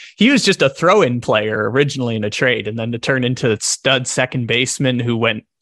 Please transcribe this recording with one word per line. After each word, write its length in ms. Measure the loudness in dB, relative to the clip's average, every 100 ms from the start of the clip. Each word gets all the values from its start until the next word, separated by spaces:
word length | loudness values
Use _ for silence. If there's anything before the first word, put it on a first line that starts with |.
| -12 2
he 100 | 4
was 160 | 4
just 160 | 2 0
a 80 | -4
throw-in 540 | -2 2 4 4 0
player 480 | 0 0 0 -2 -2
originally 460 | 0 0 0 -4 -2
in 80 |
a 40 | -4
trade 400 | 0 0 0 -4
and 100 | -6
then 140 | -6
to 60 | -6
turn 260 | -2 0
into 260 | 0 0 0
a 80 | 0
stud 460 | -2 -2 0 0 0
second 380 | -2 -2 -2 -2
baseman 540 | 0 0 0 0 0
who 160 | 0 0
went 300 | 0 -2 -8 _